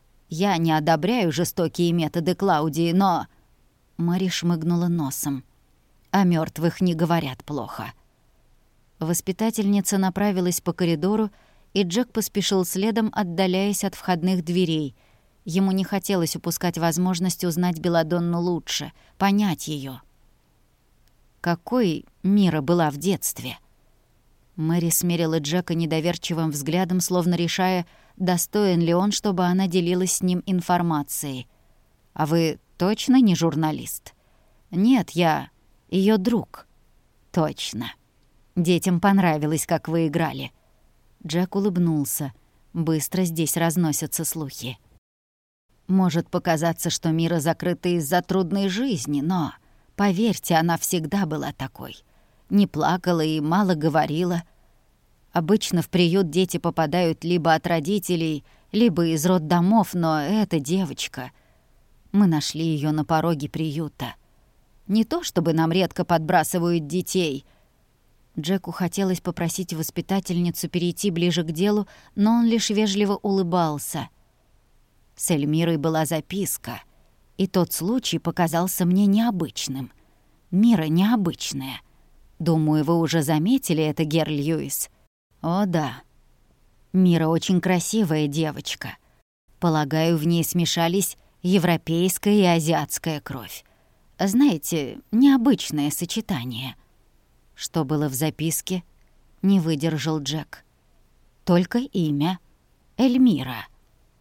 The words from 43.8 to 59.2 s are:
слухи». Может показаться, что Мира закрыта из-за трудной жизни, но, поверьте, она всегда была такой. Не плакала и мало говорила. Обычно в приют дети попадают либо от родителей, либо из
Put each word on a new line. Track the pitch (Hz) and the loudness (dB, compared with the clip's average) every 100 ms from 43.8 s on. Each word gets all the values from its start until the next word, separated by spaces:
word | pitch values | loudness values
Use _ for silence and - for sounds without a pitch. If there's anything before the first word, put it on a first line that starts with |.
| 165 143 151 - | 0 0 -4 -6
слухи». | 160 165 143 - 127 120 _ _ _ _ _ _ _ _ _ _ - | -6 -6 -8 -10 -12 -12 _ _ _ _ _ _ _ _ _ _ -2
Может | 190 185 165 170 | 2 2 0 -2
показаться, | 180 175 160 165 165 170 | -4 0 0 0 -2 -4
что | - 170 | -2 -2
Мира | 160 165 170 | 0 0 0
закрыта | 147 165 180 170 180 | -2 -2 -2 -2 -2
из-за | 175 143 180 | -2 0 -2
трудной | - 190 175 196 196 | 0 0 0 -2 -2
жизни, | 190 269 170 131 143 | -2 -2 -4 -2 -2
но, | 151 185 151 - _ _ _ | -2 -2 -4 -8 _ _ _
поверьте, | - 202 180 226 185 - 165 | -2 0 2 0 -2 0 2
она | 170 165 | 2 0
всегда | - 180 156 196 | -2 -4 -2 -2
была | 180 156 135 | -2 -4 -6
такой. | - 131 - 131 - _ _ _ _ - | -8 -12 -12 -18 -18 _ _ _ _ -2
Не | 202 196 | 2 2
плакала | 151 151 180 180 170 | 2 0 0 0 0
и | 156 156 | 2 0
мало | 151 180 196 | 0 2 2
говорила. | 160 160 151 151 151 180 175 - _ _ _ _ _ _ _ _ | 2 2 2 0 0 -2 -2 -6 _ _ _ _ _ _ _ _
Обычно | 175 160 220 - 175 | -2 2 2 2 -2
в | - | 0
приют | 185 170 190 175 | 2 4 2 0
дети | 156 185 170 | 0 0 -2
попадают | 170 165 156 175 170 160 | -4 -2 0 0 0 -2
либо | 165 175 156 | -2 0 2
от | 160 175 | 2 2
родителей, | 165 147 208 180 175 160 151 - _ _ | -2 -2 -4 -2 -2 -2 -4 -8 _ _
либо | 214 240 165 165 | 2 2 2 0
из | 160 | 2